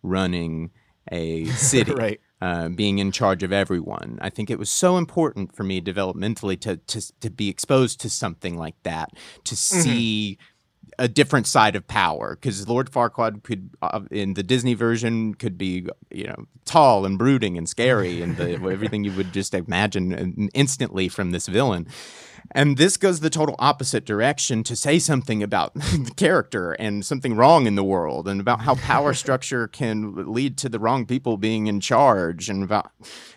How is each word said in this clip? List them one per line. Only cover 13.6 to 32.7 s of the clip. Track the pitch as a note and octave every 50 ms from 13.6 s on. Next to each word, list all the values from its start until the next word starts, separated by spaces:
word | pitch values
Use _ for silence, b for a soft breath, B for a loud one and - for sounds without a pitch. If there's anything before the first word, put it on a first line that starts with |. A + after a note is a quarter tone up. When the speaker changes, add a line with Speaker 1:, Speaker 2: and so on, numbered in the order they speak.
| F#2 F#2 - -
Speaker 1:
uh, | - - - G#2 G2 -
in | - G#2 G2 G2 F#2
the | G2+ F#2+
Disney | F2+ B2+ B2+ A#2+ B2+ A#2+
version, | G#2 A#2 A#2 A#2 A2 A#2 A2+ A#2 A2+ A2 A2 G2
could | - - A2 F2+
be, | F2+ G2 F#2+ F2+ F#2 F2 E2+ - - _ -
you | - F#2 G#2
know, | - - - - - _ _ _
tall | - - E3 D3 C3 A2+ G2 G2
and | F#2+ G2
brooding | F#2+ A#2+ C3+ C#3 B2+ A2+ G2 F2
and | E2+ E2+
scary | E2+ - - A#2 B2+ B2+ G#2+ F#2+ F2 F2 E2+
and | E2+ F2 E2
the, | E2+ F2 F2 E2+
Speaker 2:
<laughs> | E2 F#2 F#2+
Speaker 1:
everything | F#2+ G2 A2 G#2+ G#2+ G#2 G2+
you | G2+ F#2
would | F#2+ G2 F2+ E2
just | G2 F#2+ - -
imagine | F#2 E2+ - F2 F2+ G#2 G#2 - G2+ F2+ F2+ F2+
in-, | - F#2+ F2+ - G#2 G#2 G2 -
instantly | C3+ C#3+ C3+ C3+ C3 B2+ - G2 F#2+ F#2+ F2+
from | - - G2 F2
this | F2+ E2+ - -
villain. | F2+ A2 C#3 B2 G2 F2 E2+ - B B B B B B B B B B B B
And | B - C#3+ D3 C#3
this | B2+ D#3 G3 - -
goes | G3 F#3+ F3+ D#3
the | D#3 D#3+
total | - D#3 D#3 D3 - -
opposite | B2 C#3 C#3+ C#3+ C3+ - - G#2+ -
direction | - G#2+ G#2 A#2 C#3 C#3+ C#3 - - B2+ A2 A2
to | - A#2+
say | - - C#3+ D#3 F3
something | - - D3+ C3 - - A2 G#2+ G#2
about | G#2 G#2+ F#2+ D2+ - -
<laughs> |
the | - C#3+ A#2+ C3+ D#3 B2+ B2+ -
character | - G3 D#3+ F#3 D3+ - - - G#2 F2+ E2+ -
and | - A2 G#2+ G#2 G2+ F#2+
something | - D3 C3 C3+ B2+ A2+
wrong | G#2+ B2 C#3+ E3+ D#3 B2+
in | A2 G2+
the | G2 G2
world | G2 F#2+ F2+ E2 D2+ B1+ C#2+ E2+ G2
and | G2 G2
about | G2 A#2+ A#2+ - A2+
how | C#3+ C3
power | C3 - - A#2 B2+ D3 D3 C3
Speaker 2:
<laughs> | C3 -
Speaker 1:
structure | C#3 C3 C3 - - C3+ B2 A#2 G#2
can | - - A#2+ A2+ G#2+ G#2+ G#2+ G#2 G2 F#2 F2 E2+
lead | A2 A#2+ C#3 C3+ C3+ C3+
to | - B2+
the | A2+ G#2
wrong | G#2+ A2+ C3 C3+ A2+
people | - B2+ C3 C3+ A#2+ A2+ G2
being | G2+ A2 A2+ A2 G#2+ G#2+
in | G2+ G2+
charge | - - B2 A#2 C#3+ C3 A2 F#2+ F2 E2 F2 E2+ F#2+ A2
and | G2 F#2+ G2
about, | F2